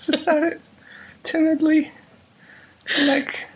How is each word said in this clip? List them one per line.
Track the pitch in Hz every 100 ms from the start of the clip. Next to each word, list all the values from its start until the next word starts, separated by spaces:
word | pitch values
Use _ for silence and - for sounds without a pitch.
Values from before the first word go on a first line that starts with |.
| -
just | -
start | - 311
it | 330 - - - - - - -
timidly, | - 330 320 320 311 311 - - - - _ _ - - - _ - - 285
like | 277 277 - -